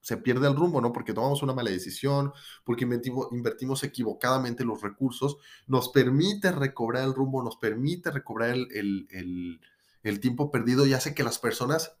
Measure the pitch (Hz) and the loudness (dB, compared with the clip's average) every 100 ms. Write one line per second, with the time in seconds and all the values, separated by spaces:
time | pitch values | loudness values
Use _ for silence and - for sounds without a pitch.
0 | - 110 - 123 139 135 175 147 117 120 | -4 -2 0 2 4 4 2 2 0 -2
1 | - 107 131 143 135 131 117 92 90 - | -4 -2 0 0 0 -2 -2 -4 -6 -4
2 | 135 139 139 - - - - 120 123 120 | 0 2 0 -4 -20 -14 -4 0 0 0
3 | 127 127 - 123 120 - 131 135 143 - | -2 -4 -4 -2 -4 -4 -4 -2 -4 -4
4 | 113 90 123 131 123 120 120 104 101 101 | -4 0 2 2 0 -2 -2 -2 -6 -2
5 | 135 - 143 143 - - - 131 - 143 | -2 0 -2 -4 -16 -20 0 0 4 4
6 | 127 135 185 208 190 147 135 - 113 123 | 6 4 2 2 0 2 0 0 -2 0
7 | 131 131 135 135 120 - 113 110 139 180 | 0 0 0 0 -4 -2 -2 0 -2 -2
8 | 175 139 - 110 117 127 123 107 101 98 | -4 -6 -6 -2 0 0 -4 -4 -2 -2
9 | 92 95 90 90 87 82 _ _ _ _ | -4 -10 -8 -6 -8 -12 _ _ _ _
10 | 107 101 123 120 143 127 113 127 139 131 | -6 0 -2 0 0 2 2 4 4 4
11 | - - 123 - 120 110 127 156 160 _ | 0 -2 -2 0 -2 -2 0 0 -2 _